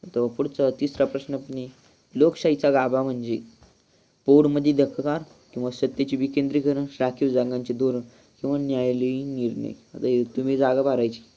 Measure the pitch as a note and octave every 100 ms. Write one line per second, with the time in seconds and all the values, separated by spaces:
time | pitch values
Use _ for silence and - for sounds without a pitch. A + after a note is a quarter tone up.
0 | - - A#2+ - C#3+ - C3+ - C#3+ -
1 | C3+ C#3 - C#3 - C3 B2+ - _ _
2 | _ - D3+ D#3+ E3+ C#3+ D3 C#3 B2+ C3
3 | C3+ B2 A#2 A2+ - - - _ _ _
4 | _ _ - C#3+ D3+ D3 C#3+ C#3+ C#3 -
5 | C#3+ D3+ D#3 - _ - B2 B2 C3 C3
6 | C3+ C3+ C3+ C#3 C#3 C#3+ C#3+ C#3 C#3 -
7 | B2+ B2+ C#3 B2+ B2 B2+ B2 A#2+ C3 B2
8 | A#2 - _ _ C#3 C#3+ C#3 C3+ B2+ B2
9 | B2+ C3 C#3 C3+ A#2+ A2+ A2+ G#2+ _ -
10 | B2+ B2 A#2+ - C3 C3+ C3+ C3 C#3 B2+
11 | A#2 A2+ -